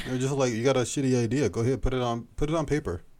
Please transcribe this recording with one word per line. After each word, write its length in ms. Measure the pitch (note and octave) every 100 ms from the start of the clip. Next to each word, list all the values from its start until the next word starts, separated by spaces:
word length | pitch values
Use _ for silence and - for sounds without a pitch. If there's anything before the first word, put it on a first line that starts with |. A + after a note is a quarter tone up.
| B2
They're 100 | B2+
just 160 | C3+
like, 200 | C#3 B2+
"You 100 | A2
got 140 | C3 C3
a 40 |
shitty 400 | A#2+ - C3+ B2+
idea. 280 | A#2 C3 A#2
Go 100 | G2
ahead, 200 | A#2 B2+
put 120 | -
it 80 | B2+
on, 260 | B2 A#2+ A#2 -
put 120 | D3
it 60 | E3
on 100 | C#3
paper." 380 | D3 B2+ E2+ - -